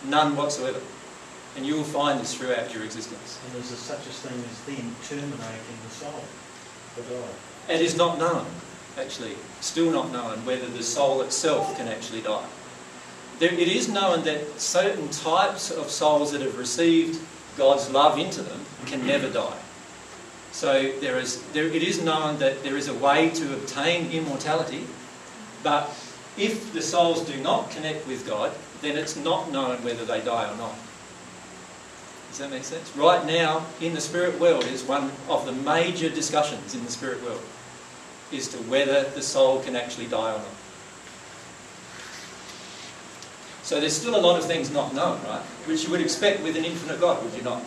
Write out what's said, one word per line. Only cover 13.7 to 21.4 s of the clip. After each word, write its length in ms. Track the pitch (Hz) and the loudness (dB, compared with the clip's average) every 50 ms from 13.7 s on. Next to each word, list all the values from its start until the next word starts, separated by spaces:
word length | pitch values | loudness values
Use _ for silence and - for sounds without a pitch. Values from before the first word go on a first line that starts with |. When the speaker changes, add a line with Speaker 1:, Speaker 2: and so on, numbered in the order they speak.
| 196 247 - | 4 4 2
Speaker 1:
known 360 | 226 208 196 196 185 175 165 151 | 2 2 4 4 6 4 4 4
that 360 | 160 151 147 147 - - - | 2 0 0 -4 -6 -6 -4
certain 500 | - - - 180 190 202 185 - 147 143 | -4 2 4 4 4 4 2 0 -2 -4
types 600 | - - - 160 160 190 202 196 202 - - - | -6 -2 2 4 6 6 6 4 2 -2 -4 -4
of 220 | 165 160 143 - | -4 -4 -4 -4
souls 400 | - - 160 151 151 147 147 143 | -2 4 6 6 6 6 4 2
that 100 | 143 139 | 0 -2
have 160 | 135 123 117 | -2 -2 -2
received 640 | 120 127 123 - 165 170 165 165 165 165 160 - - - - - - - - - | -2 -4 -2 2 4 6 8 8 8 6 4 -2 -4 -8 -12 -14 -16 -16 -12 0
God's 360 | 143 135 135 139 139 - 131 | 6 8 8 8 8 4 4
love 260 | 135 135 131 123 - | 6 8 8 8 8
into 240 | 143 - - - - | 6 0 -2 -2 -6
them 200 | - - - - - - - - - | -6 -6 -8 -10 -10 -12 -12 -12 -8
can 180 | - - - - | -6 -4 -2 2
never 240 | 262 285 247 262 - | 2 2 2 2 0
die. 280 | - 190 - - - - - - - - - - - - - - - - - - - - - - - | 0 0 -2 -2 -6 -8 -12 -14 -16 -18 -18 -18 -18 -18 -18 -16 -16 -16 -16 -16 -18 -18 -16 -12 -6
So 380 | - 151 139 135 135 135 135 135 135 | 0 2 4 6 6 4 2 0 0
there 180 | 139 131 127 127 | 0 0 0 0
is, 240 | 123 123 - - | 0 -2 -4 -6